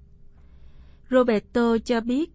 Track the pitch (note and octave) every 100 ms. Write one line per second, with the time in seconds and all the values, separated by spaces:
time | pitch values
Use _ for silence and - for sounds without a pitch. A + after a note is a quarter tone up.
0 | - - - - - - - - - -
1 | - B3+ B3 G#3 - B3 A#3 A3+ - A#3+
2 | A#3 B3+ E4+